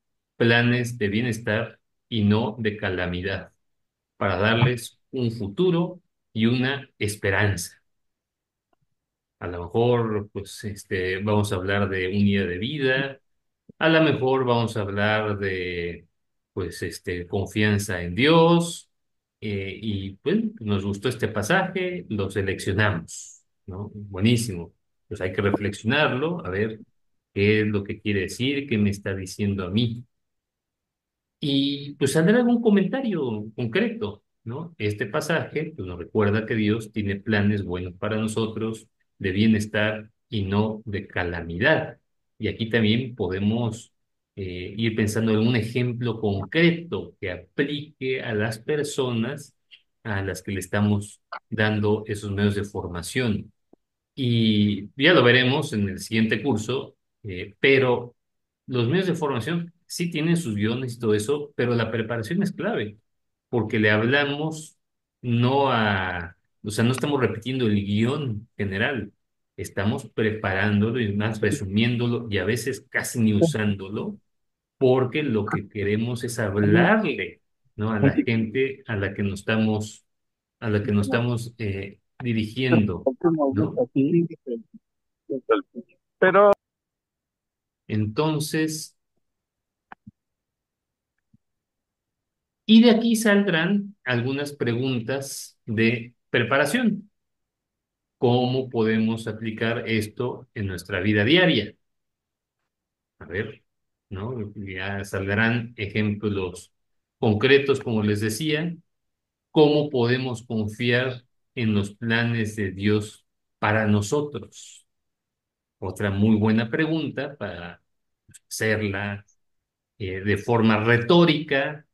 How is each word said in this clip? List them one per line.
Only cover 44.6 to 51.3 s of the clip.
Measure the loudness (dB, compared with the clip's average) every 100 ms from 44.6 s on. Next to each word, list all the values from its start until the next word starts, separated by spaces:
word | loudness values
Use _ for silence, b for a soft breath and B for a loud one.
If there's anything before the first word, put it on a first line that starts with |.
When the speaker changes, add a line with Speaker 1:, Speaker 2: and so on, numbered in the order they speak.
| -10 -4
Speaker 1:
ir | -2 0
pensando | 0 0 2
en | 2 2
un | 2
ejemplo | 0 -2 -2 -2 -4 -2
concreto | -2 -2 -2 2 2 2 -4 -8 -8 _
que | -10
aplique | -10 -8 -4 -4 -4 -10 _ -6 -6
a | -4 -2
las | -2 -4
personas | -4 -4 -2 -2 -2 -2 -4 -6 -14 _ _ B _ _
a | -6 -4
las | -4 -6
que | -6
le | -8
estamos | -2 2 4 2 -2 -16 _